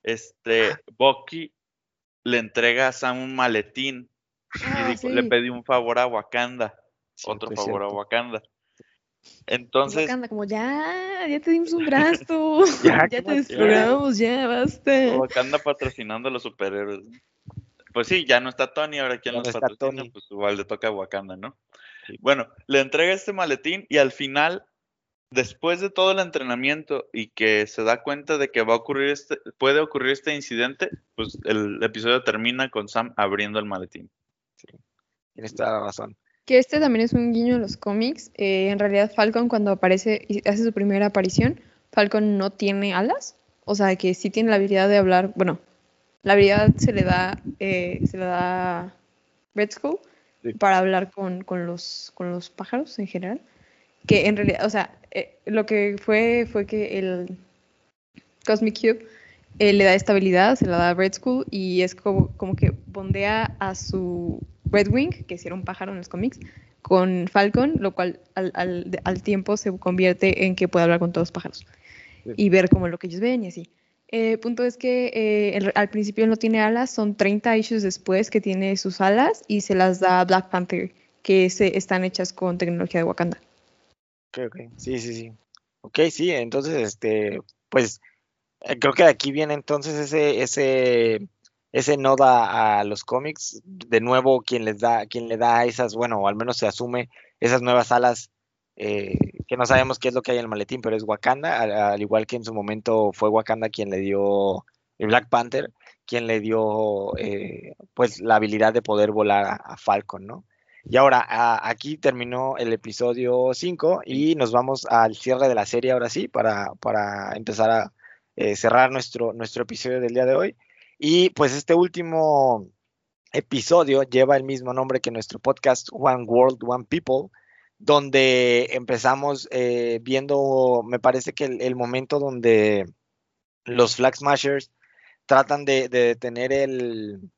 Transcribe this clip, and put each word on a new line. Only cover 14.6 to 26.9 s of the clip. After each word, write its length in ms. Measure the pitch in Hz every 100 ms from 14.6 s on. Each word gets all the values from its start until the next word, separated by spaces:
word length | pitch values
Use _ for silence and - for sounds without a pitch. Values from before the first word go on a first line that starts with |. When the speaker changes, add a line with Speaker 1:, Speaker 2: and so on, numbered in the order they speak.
| 277 - - 269 254 262
Speaker 1:
Wakanda 420 | - 127 131 147
patrocinando 720 | 147 139 131 - 107 110 131
a 20 |
los 120 | 127
superhéroes. 580 | 117 _ 98 101 101 98 104 117 _ _ - - _ _ _
Pues 140 | 117 117
sí, 180 | 185 135
ya 140 | 123
no 100 | 131
está 240 | 123 131
Tony, 240 | - 151 147
ahora 220 | 131 123
quién 140 | 127
Speaker 2:
Ya 40 | 120
no 20 |
Speaker 1:
los 80 | 120
Speaker 2:
está 100 | 113
Speaker 1:
patrocina, 420 | 120 107 135 131
Speaker 2:
Tony. 80 | 120
Speaker 1:
pues 160 | 104 _
igual 260 | 101 101 101
le 80 | 98
toca 220 | 107 113
a 40 |
Wakanda, 460 | 101 95 98 98 92
¿no? 180 | 117 _ _ _ - - -
Speaker 2:
Sí. 100 | -
Speaker 1:
Bueno, 280 | 135 139 113 _ -
le 160 | 139
entrega 320 | 135 151 170
este 200 | 190 202
maletín 520 | 196 170 135 156 190 -
y 100 | 147
al 140 | 135
final, 540 | - 139 139 160 185 _ _ _ _ _ _ _
después 500 | 127 123 - 165 175
de 120 | 196
todo 200 | 196 190
el 80 | 190
entrenamiento 880 | 180 151 127 120 135 151 151